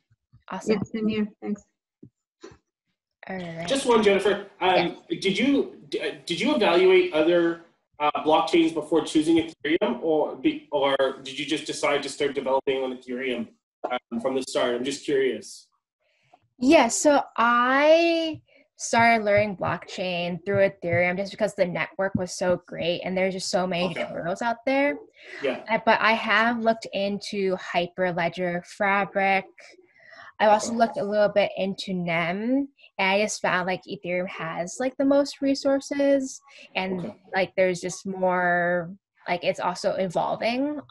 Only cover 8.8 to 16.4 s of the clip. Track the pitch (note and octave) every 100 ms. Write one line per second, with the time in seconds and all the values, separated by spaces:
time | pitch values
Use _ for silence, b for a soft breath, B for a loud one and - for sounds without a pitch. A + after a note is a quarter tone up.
8.8 | - E3 D3+ D#3+ D3+ E3 D#3+ - D3 D#3+
9.8 | G#3 A3+ E3 D#3 B2 C3 D3+ - - C#3+
10.8 | C#3 C3+ C3 B2+ C3+ C3+ C#3+ - - -
11.8 | D3 C#3+ C#3 - C#3+ C#3 B2 C3+ - C3+
12.8 | C3 B2+ B2+ B2 C3 A#2+ A2 _ _ _
13.8 | - B2 - A#2 C3 C3 C3 D3 B2 A#2+
14.8 | C3 C#3 - C#3 C3+ G#2+ - - _ _
15.8 | _ _ b b b b